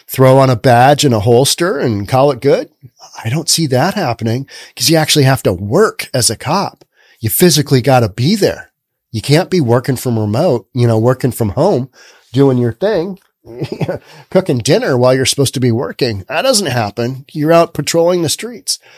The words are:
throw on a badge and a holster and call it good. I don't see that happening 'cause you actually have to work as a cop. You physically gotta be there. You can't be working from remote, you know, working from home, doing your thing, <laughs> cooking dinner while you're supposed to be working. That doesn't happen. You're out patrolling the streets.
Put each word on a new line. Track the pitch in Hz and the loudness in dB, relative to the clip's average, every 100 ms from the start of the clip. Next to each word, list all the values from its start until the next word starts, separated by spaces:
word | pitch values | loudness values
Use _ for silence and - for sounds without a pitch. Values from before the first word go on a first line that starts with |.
| - | -12
throw | - 131 135 | 2 4 6
on | 131 | 4
a | 120 | 2
badge | 135 120 131 147 147 | 4 4 4 4 2
and | 110 | 0
a | |
holster | 107 120 135 - 175 269 | 2 2 2 0 -2 -2
and | 160 101 101 | -2 -4 -2
call | 131 147 | 2 2
it | 127 | 0
good. | 139 190 - _ 135 _ - - | 0 0 -2 _ -20 _ -20 -12
I | 110 | -6
don't | 156 175 | -6 -2
see | - 151 | -2 0
that | 123 170 | 0 0
happening | 202 147 117 113 120 139 - - - | -2 -4 -4 -4 -4 -8 -16 -20 -6
'cause | 120 | 0
you | 160 | 0
actually | 151 151 | 2 2
have | 131 135 | 2 2
to | 123 | 0
work | 90 101 147 214 - - | -2 -2 0 0 -2 -8
as | 127 110 | -2 -2
a | 104 | -4
cop. | 131 185 170 _ _ _ _ - | -4 -4 -4 _ _ _ _ -10
You | 110 | -6
physically | - 180 147 139 135 | 2 2 2 2 0
gotta | 139 127 110 | 2 2 2
be | 95 131 214 | -2 -2 0
there. | 151 80 - _ _ _ _ | 0 -2 -14 _ _ _ _
You | 110 | -10
can't | - 151 180 | 0 0 2
be | 185 | 0
working | 120 123 127 127 | 2 0 0 -4
from | 131 113 | -2 -2
remote, | 107 110 180 123 - | -2 0 0 0 -4
you | 123 120 | -2 0
know, | 110 | 2
working | 120 131 131 | 2 0 -2
from | - 107 | -2 -4
home, | 123 180 147 131 _ - _ _ | 0 0 0 -4 _ -20 _ _
doing | 120 139 127 | 2 2 2
your | 120 | -2
thing, | - 202 196 185 185 _ _ 113 | -2 -2 -2 -4 -10 _ _ -20
<laughs> | 117 - - 139 165 _ 151 - | -14 -12 -8 -6 -8 _ -20 -2
cooking | 185 185 127 | -2 0 -2
dinner | 117 202 233 123 | 0 0 0 2
while | 127 131 | 2 2
you're | 127 | 0
supposed | - 135 | -2 -2
to | 135 | 0
be | 123 | -2
working. | 113 170 - 127 101 - | -2 -4 -4 -4 -4 -6
That | 151 | -4
doesn't | 262 220 165 | 0 0 -2
happen. | 120 104 - 120 131 - | -2 -4 -4 -6 -6 -12
You're | 156 147 | -6 2
out | 170 165 | 2 2
patrolling | - 139 165 170 180 | -2 -4 0 0 0
the | 160 | -2
streets. | - 226 233 - - _ | -4 -10 -12 -10 -10 _